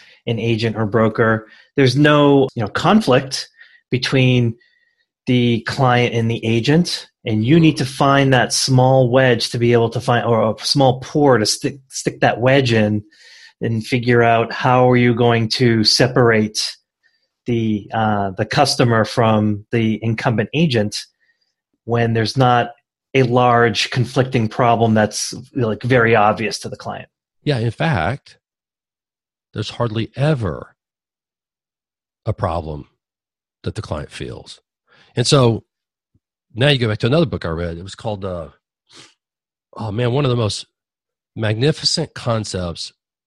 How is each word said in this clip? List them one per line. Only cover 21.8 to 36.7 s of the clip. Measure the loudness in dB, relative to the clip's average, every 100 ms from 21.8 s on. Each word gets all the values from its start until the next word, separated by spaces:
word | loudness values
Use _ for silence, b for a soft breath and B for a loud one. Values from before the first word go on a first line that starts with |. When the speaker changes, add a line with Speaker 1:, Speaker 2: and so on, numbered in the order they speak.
Speaker 1:
when | -6 -2 0
there's | 0 -2 2
not | 2 2 0 -8 _ _ _
a | 0
large | 2 2 4 4 2 0 -4
conflicting | -4 -2 -2 0 -2 -4
problem | 0 2 2 2
that's, | 2 0 -2 -10 -12 -10
like, | -6 -4 -4
very | 0 2 4 4
obvious | 4 0 -6 -8
to | -12
the | -14
client. | -14 -14 -18 _ _ _
Speaker 2:
Yeah, | -4 -2
in | -4
fact, | -4 -4 -2 -4 -6 _ _ _ _ _ _ _ _ _ _ _ _ _
there's | -10 -10
hardly | -4 -4 -4 -6 -2
ever | -2 0 -4 -8 -14 _ _ _ _ _ _ _ _ _ _ _ _ _ _ _
a | -8
problem | -4 -4 -4 -8 -12 -14 _ _ _ _ _ _ _
that | -10
the | -10
client | -10 -10 -10
feels. | -14 -14 -14 -18 -20 _ _ b b b
And | -4 2
so | 4 4 0 _ _ _ _ _ _ _ _ _
now | -2
you | 0